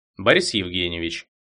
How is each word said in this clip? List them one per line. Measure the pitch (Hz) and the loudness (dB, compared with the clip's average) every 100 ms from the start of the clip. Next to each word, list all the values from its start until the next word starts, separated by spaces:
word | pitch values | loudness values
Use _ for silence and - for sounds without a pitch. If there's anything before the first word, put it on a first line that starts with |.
| _ - | _ -2
«Борис | 101 165 - | 4 4 4
Евгеньевич, | 110 90 90 87 85 82 - - _ _ | -2 -2 -2 -2 -2 -6 -8 -14 _ _